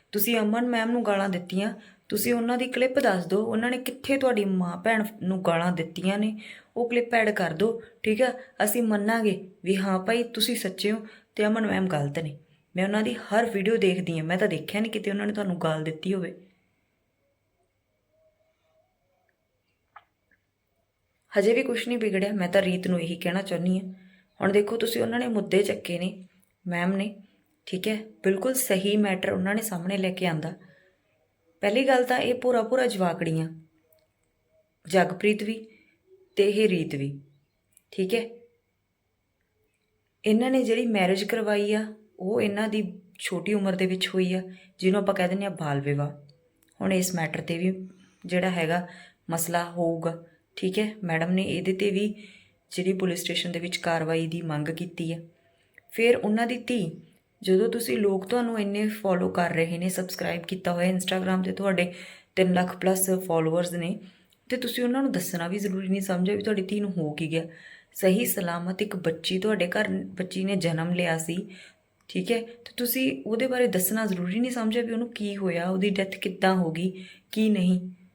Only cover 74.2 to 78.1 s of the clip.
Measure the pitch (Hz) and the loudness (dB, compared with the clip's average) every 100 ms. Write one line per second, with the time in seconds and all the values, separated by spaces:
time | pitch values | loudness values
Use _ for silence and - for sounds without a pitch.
74.2 | 175 214 254 247 220 240 226 226 233 - | -2 0 -2 0 0 0 0 -2 -4 -4
75.2 | 208 202 190 170 180 190 208 196 190 - | -6 -2 -2 0 0 2 2 2 -2 -4
76.2 | 196 180 190 185 165 160 185 - - - | -6 2 4 4 2 0 -2 -4 -12 -20
77.2 | _ 214 220 202 180 185 180 - - | _ 0 2 4 4 2 0 -12 -20